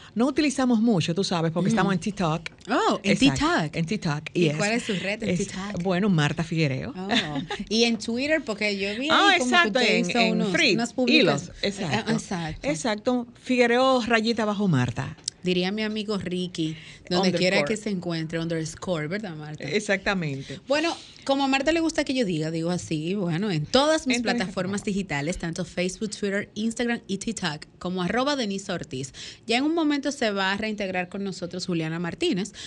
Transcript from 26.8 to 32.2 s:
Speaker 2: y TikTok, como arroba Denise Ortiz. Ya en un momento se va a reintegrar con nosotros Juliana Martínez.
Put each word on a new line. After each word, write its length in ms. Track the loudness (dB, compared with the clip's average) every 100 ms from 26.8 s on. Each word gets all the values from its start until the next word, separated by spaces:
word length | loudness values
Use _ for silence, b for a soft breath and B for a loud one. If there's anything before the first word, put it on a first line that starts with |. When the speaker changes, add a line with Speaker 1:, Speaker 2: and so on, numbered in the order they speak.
| -2 -4 -4
Speaker 2:
y 120 | -6
TikTok, 480 | -6 -4 -4 -6 -12 -10
como 240 | -6 -4
arroba 320 | -2 0 0
Denise 380 | 0 -2 -4 -6
Ortiz. 400 | -8 -6 -10 -10 -12 B B -2
Ya 120 | 0
en 60 |
un 100 | 2
momento 360 | 2 2 0 -2
se 220 | -2 -2
va 200 | 0 0
a 40 | 0
reintegrar 520 | -4 -4 -4 -4 -4
con 140 | -6
nosotros 440 | -6 -6 -8 -8 -4
Juliana 340 | -2 -2 -4
Martínez. 520 | -6 -2